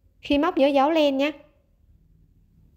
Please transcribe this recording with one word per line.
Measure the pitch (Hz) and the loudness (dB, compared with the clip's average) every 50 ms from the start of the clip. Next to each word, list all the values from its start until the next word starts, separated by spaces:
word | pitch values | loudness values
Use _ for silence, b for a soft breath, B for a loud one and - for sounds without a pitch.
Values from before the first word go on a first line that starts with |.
| _ _ _ _ | _ _ _ _
Khi | - - 285 285 | -6 -2 -2 0
móc | 311 349 359 | 0 -2 0
nhớ | 330 269 | 0 0
giấu | 294 285 269 262 302 | 2 2 2 0 2
len | 330 320 294 285 269 | 2 2 0 0 0
nhé. | 269 277 302 294 - - _ _ _ _ _ _ _ _ _ _ _ _ _ _ _ _ _ _ _ _ _ _ _ _ _ _ | -2 -4 -4 -6 -10 -20 _ _ _ _ _ _ _ _ _ _ _ _ _ _ _ _ _ _ _ _ _ _ _ _ _ _